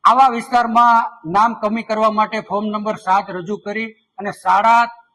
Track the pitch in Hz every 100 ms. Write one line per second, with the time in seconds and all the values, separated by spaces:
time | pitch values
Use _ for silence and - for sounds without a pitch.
0 | 185 247 262 233 220 240 240 226 240 226
1 | 247 - 156 196 226 226 208 226 - 214
2 | 220 208 214 220 - 196 214 208 208 208
3 | - 190 202 185 175 208 208 208 226 220
4 | _ - 202 - 185 190 220 233 233 -
5 | _